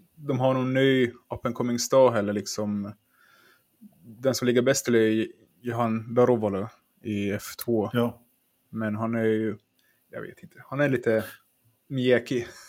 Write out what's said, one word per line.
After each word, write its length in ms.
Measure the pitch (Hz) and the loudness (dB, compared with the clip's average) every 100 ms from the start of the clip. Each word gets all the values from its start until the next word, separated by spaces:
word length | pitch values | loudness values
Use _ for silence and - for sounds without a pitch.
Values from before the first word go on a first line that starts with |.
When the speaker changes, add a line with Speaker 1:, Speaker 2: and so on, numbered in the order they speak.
| _ | _
Speaker 1:
de 260 | - 147 127 | -12 -6 -2
har 140 | 131 | 0
någon 200 | 131 131 | 0 0
ny 320 | 131 135 131 120 | 2 4 4 0
up 400 | - - - 127 | -4 -14 -8 -6
and 80 | |
coming 240 | 117 123 120 | -4 -2 -4
star 320 | - 135 127 | 2 6 6
heller, 220 | 113 101 | 4 0
liksom. 600 | 104 101 - 104 104 101 107 _ _ _ _ _ _ _ _ - _ | -2 -4 -6 -4 -4 -6 -12 _ _ _ _ _ _ _ _ -20 _
Den 300 | 120 110 131 | -20 -6 -2
som 120 | 123 123 | 0 2
ligger 160 | 120 | 4
bäst 220 | 127 135 | 4 2
till 100 | - | 2
är 320 | 117 110 110 110 - _ _ | 4 4 2 -2 -8 _ _
Johan 540 | 120 117 117 113 113 | -6 -2 -2 -2 -2
Darovalo 540 | 120 123 120 104 95 104 - _ _ | 2 4 4 0 -2 -6 -12 _ _
i 280 | 107 104 101 | -6 -4 -4
F 260 | 101 - - | -4 -8 -10
två. 260 | - 113 101 | -2 -2 0
Speaker 2:
Ja. 260 | 120 120 - _ _ _ _ _ | 0 -2 -4 _ _ _ _ _
Speaker 1:
Men 260 | 113 110 104 | -8 -6 -4
han 180 | 113 | -4
är 100 | 117 | -2
ju, 320 | 113 110 110 98 _ _ _ _ _ | 0 0 -2 -6 _ _ _ _ _
jag 120 | - | -16
vet 200 | - - | -14 -16
inte, 140 | - - - | -20 -20 -8
han 120 | 131 | -2
är 80 | 143 | 0
lite 360 | 123 120 110 107 - _ _ _ _ - | 0 2 0 -2 -12 _ _ _ _ -10
mjäkig, 580 | 135 127 120 120 123 117 - | -2 2 2 2 -6 -6 -12